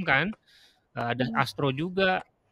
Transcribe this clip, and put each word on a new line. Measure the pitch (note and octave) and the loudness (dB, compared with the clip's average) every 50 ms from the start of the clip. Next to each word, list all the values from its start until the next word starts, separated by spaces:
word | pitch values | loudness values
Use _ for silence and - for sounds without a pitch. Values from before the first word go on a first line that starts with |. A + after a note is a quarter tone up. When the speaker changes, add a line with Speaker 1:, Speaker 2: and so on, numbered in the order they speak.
| F3+ | 2
Speaker 1:
kan. | E3 C3+ C#3 D#3+ G#3 A3 - _ _ - - - _ _ _ _ _ - | 2 4 4 2 0 -4 -10 _ _ -20 -20 -20 _ _ _ _ _ -8
Eh, | B2 A#2+ A#2+ A#2+ | -4 -2 -2 0
ada | B2 B2+ | 0 -2
Speaker 2:
Hmm. | A#2 A2+ | 0 0
Speaker 1:
Astro | C3 C3 - - - D3 C#3 | 0 0 0 -2 -2 -2 -2
juga. | C3 C#3 D#3+ F#3 F3+ G3 G3 F#3 F#3 F3+ - _ _ _ _ _ | -2 -2 -4 -4 -2 0 2 2 0 0 -4 _ _ _ _ _